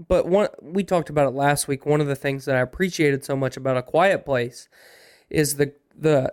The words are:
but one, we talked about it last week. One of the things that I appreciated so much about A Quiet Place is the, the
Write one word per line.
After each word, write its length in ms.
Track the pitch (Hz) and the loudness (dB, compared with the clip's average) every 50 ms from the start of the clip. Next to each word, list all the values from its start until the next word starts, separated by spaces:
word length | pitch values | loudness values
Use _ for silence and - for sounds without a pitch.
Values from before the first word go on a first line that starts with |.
| 170 | -2
but 200 | - 185 165 - | 0 2 2 2
one, 220 | 170 185 202 208 - - - | 2 2 2 2 0 -4 -10
we 220 | - 147 175 202 185 | -14 -6 -4 -4 -2
talked 240 | - 185 170 147 - | 0 0 -2 -2 0
about 160 | 147 147 139 127 | 0 2 2 2
it 60 | 127 | 2
last 320 | 139 139 143 147 139 - - | 0 2 2 2 0 0 -4
week. 160 | 139 131 - | -4 -4 0
One 140 | 147 151 151 | 0 0 2
of 60 | 147 | 2
the 80 | 143 139 | 0 -2
things 280 | - - 139 139 135 - | -4 -4 -4 -4 -4 -4
that 120 | 147 131 | -2 0
I 40 | 127 | 0
appreciated 640 | 127 127 - - 190 180 - - 156 143 139 135 - | 0 -2 -2 -4 -4 -2 0 2 2 2 2 0 -2
so 120 | - 139 | -4 -4
much 200 | 135 135 127 - | -2 -2 -4 -4
about 200 | 135 131 131 127 | -4 -4 -2 -2
A 60 | 127 | -2
Quiet 420 | - - - 160 185 196 175 - - | -2 0 2 2 4 4 2 0 -2
Place 420 | 139 135 123 120 123 - - - _ _ - - - - - - - _ _ _ - | -2 -2 -2 -2 -4 -6 -14 -20 _ _ -20 -20 -20 -20 -20 -20 -20 _ _ _ -6
is 260 | - 156 151 143 143 | -2 0 0 0 0
the, 160 | 143 147 139 - _ _ _ _ - | -2 -2 -2 -4 _ _ _ _ -2
the 340 | 147 156 151 131 131 - | 0 2 2 2 2 0